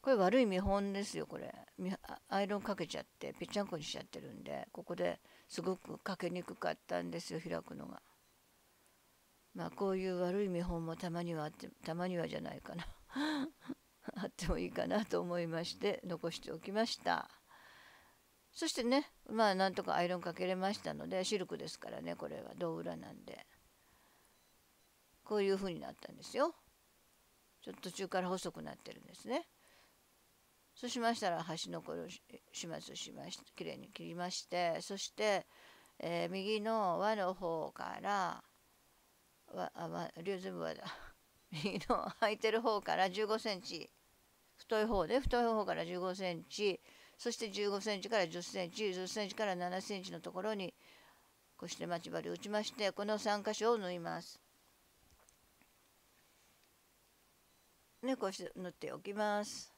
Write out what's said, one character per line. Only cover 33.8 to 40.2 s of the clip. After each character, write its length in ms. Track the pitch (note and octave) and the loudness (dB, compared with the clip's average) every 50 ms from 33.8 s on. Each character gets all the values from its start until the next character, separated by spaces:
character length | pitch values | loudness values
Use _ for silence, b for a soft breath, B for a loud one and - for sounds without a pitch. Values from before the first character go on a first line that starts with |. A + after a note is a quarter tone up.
| C#3 - | -12 -14
切 160 | - - E3 | -12 -10 -10
り 100 | E3 E3 | -8 -4
ま 160 | F3 F3 F3+ | -4 -4 -4
し 160 | F3+ - - | -4 -6 -6
て、 300 | - - F3 F3 E3+ D#3+ E3 | -2 0 2 4 4 2 0
そ 160 | - - G3+ | -2 -4 -6
し 180 | G3 - - _ | -6 -6 -8 _
て、 320 | - G#3+ G#3+ G3 F3+ - B B B B B B B B B B - | 2 4 4 4 4 2 B B B B B B B B B B -6
え 280 | - E3 E3+ E3+ E3+ | -2 0 0 2 0
ー、 20 | E3+ | 0
右 320 | F#3 F#3+ F#3+ G#3 A3 G#3+ | 0 -2 0 2 0 2
の 380 | G#3 A3+ A3+ A3 G#3 F3+ E3 E3+ | 2 2 2 4 4 4 4 4
輪 180 | F#3+ G#3+ A3 | 4 4 4
の 160 | G#3 F#3 F3+ F#3 | 4 2 2 0
方 360 | F3+ F#3+ E3+ E3 D#3+ D3+ C#3+ - | 0 0 0 0 0 -2 -4 -4
か 260 | - - - - - | -6 -6 -6 -6 -4
ら、 400 | F3+ G3 G3+ G3+ F#3 E3+ - - - - _ _ _ _ _ _ _ _ _ _ _ _ _ _ _ _ _ _ _ - - | 0 0 2 2 2 0 -2 -6 -10 -18 _ _ _ _ _ _ _ _ _ _ _ _ _ _ _ _ _ _ _ -10 -4
輪、 180 | F#3 F3+ - - | -4 -4 -4 -4
あ、 120 | - E3+ E3 | -6 -6 -4
輪、 200 | E3+ F3 E3+ - - E3 | -2 -4 -4 -6 -8 -6